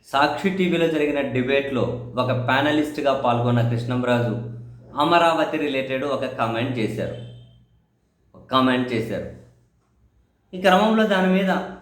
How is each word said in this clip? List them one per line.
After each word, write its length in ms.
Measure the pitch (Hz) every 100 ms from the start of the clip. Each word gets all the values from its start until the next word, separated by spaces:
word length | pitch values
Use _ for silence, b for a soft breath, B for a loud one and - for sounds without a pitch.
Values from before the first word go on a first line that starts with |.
| -
సాక్షి 380 | 139 147 - 196
టీవీలో 360 | 185 180 165 165
జరిగిన 320 | 156 147 143
డిబేట్లో 920 | 127 123 127 139 139 127 98 - - 123
ఒక 140 | 120 120 120
ప్యానలిస్ట్గా 680 | 131 147 151 147 - 139
పాల్గొన్న 540 | 131 123 117 120 120 117
కృష్ణంరాజు 840 | 117 - 123 123 120 110 - - - - - - 135
అమరావతి 580 | 156 170 170 160 151 156
రిలేటెడ్ 480 | 147 135 127 131
ఒక 200 | 143 127
కామెంట్ 540 | 131 - 113 113 - 123
చేశారు, 360 | 104 - 90 - - - - _ _ _ _ _ _ _ _
ఒక 140 | - -
కామెంట్ 420 | 131 131 127 123
చేశారు. 340 | 117 - 92 - - - _ _ _ _ _ _ _ _ _ _
ఈ 60 | 185
క్రమంలో 460 | 190 185 214 220 214
దాని 260 | 196 185
మీద 240 | 185 190 170 - -